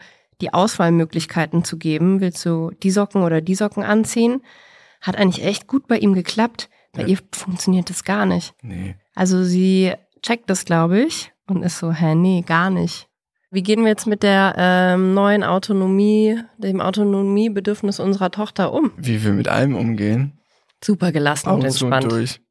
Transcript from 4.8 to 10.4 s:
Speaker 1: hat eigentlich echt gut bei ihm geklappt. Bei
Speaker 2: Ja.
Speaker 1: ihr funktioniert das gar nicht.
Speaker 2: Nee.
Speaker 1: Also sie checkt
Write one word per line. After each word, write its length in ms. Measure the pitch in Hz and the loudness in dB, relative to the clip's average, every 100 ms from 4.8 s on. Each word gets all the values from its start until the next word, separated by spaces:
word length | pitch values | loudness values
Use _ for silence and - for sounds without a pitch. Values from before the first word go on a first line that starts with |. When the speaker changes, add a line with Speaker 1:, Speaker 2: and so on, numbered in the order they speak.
| _ _ | _ _
Speaker 1:
hat 160 | - 196 | -6 0
eigentlich 280 | 196 - | 0 0
echt 220 | 185 208 - | -4 -6 -4
gut 180 | 269 - | -4 0
bei 100 | 233 | 0
ihm 140 | 202 | 2
geklappt. 540 | 185 175 - 233 - - _ _ | 2 0 -2 -2 -4 -16 _ _
Bei 100 | - | -6
Speaker 2:
Ja. 60 | 101 | -2
Speaker 1:
ihr 100 | 190 - | -2 -2
funktioniert 560 | - - 180 - 185 175 | -12 -8 -4 0 0 -2
das 120 | 180 | -8
gar 200 | - 208 | -4 -2
nicht. 300 | 196 175 - - | 0 -2 -4 -14
Speaker 2:
Nee. 340 | 120 90 92 92 _ | -14 -10 -10 -12 _
Speaker 1:
Also 280 | - 185 185 | -2 0 2
sie 480 | 180 180 190 190 185 - _ _ | 2 2 2 2 2 -2 _ _
checkt 260 | - 233 | -6 -4